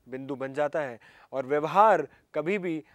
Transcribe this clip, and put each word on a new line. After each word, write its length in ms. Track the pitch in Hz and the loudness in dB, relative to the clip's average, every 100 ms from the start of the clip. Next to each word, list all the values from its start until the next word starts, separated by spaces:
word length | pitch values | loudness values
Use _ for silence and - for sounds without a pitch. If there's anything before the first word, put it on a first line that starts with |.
| 120 | -14
बिंदु 260 | 131 135 135 | -12 -8 -8
बन 180 | 135 | -6
जाता 280 | 135 147 160 | -2 0 0
है 180 | 139 113 - - - | -6 -8 -18 -20 -10
और 140 | 131 131 | -8 -2
व्यवहार 640 | 147 151 180 220 175 139 _ _ | 0 2 6 6 6 2 _ _
कभी 240 | 151 156 208 | -6 -2 -4
भी 260 | 180 156 - | -4 -6 -8